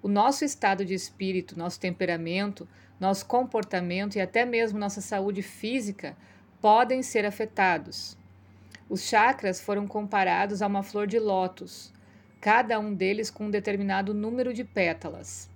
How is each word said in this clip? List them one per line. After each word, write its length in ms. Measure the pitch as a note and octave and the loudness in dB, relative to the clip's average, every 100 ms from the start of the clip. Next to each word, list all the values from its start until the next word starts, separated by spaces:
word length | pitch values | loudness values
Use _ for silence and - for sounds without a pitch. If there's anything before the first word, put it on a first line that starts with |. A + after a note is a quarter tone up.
o 60 | G3+ | 2
nosso 360 | G3+ A3+ C#4 | 4 4 4
estado 400 | D4 - G#3 G3 | -2 0 2 2
de 100 | F#3+ | 0
espírito, 640 | F#3 - - F#3+ F#3 - - | -2 -4 -6 -2 -2 -4 -6
nosso 200 | F3 - | -8 -4
temperamento, 880 | F#3 F3 F3+ E3+ E3 F#3 G3+ G3+ - - - - | -6 -2 0 0 -2 -2 -2 -6 -16 -20 -20 -2
nosso 280 | F#3+ G3 - | 0 0 2
comportamento 880 | A#3+ B3+ G3 F3+ F#3 F3+ F3+ G3+ G3+ | 2 2 -2 0 -2 -2 -2 -2 -2
e 40 | |
até 240 | F#3 A3+ | 0 2
mesmo 340 | B3 A#3 A3+ G#3 | 2 2 0 0
nossa 220 | G3+ G3+ | -4 -6
saúde 420 | F#3+ G3+ G3 G3 | -4 -2 -2 -2
física 760 | G3 - G#3+ C4 G#3 G3+ D3 - - - - _ | -8 -8 -4 -2 -4 -8 -10 -14 -20 -20 -20 _
podem 420 | G#3+ A3 B3 C4 | 6 6 6 2
ser 240 | B3+ A#3 G#3 | 0 0 0
afetados. 880 | G3+ A3 - F#3+ E3 - - - - - - - - - - - | -2 -6 2 2 2 -2 -12 -12 -14 -20 -20 -20 -20 -20 -20 -8
Os 140 | F#3+ | -6
chakras 580 | - A3 G#3 - G3 F#3 | 2 4 4 2 -2 -4
foram 260 | - G3+ G3+ | -2 -2 -2
comparados 760 | G#3 G#3 G#3 F#3 F3 G3+ G3+ | -6 -2 2 2 2 0 -2
a 40 | G3+ | -2
uma 160 | G3+ | -2
flor 240 | G3 G#3 G#3 | -2 -4 0
de 120 | A3+ | 0
lótus, 760 | G#3+ F#3+ F#3 F#3 F3+ - - - - - - _ | 2 0 0 -4 -16 -16 -20 -20 -20 -20 -20 _
cada 380 | G#3 A3+ A#3 A3 | 4 4 4 0
um 160 | G#3+ | 0
deles 360 | G3 F#3+ G#3 G#3+ | -2 0 0 -4
com 160 | - G#3+ | -6 -4
um 40 | |
determinado 640 | G#3 G3+ G3 G3 F#3+ G3 | -2 -2 -2 0 0 0
número 380 | G#3 G#3+ B3 B3+ | -4 -4 -2 -2
de 120 | A#3 | -4
pétalas. 880 | B3+ - F3 D#3+ D#3+ E3+ - - - | -4 0 0 0 -8 -10 -14 -16 -16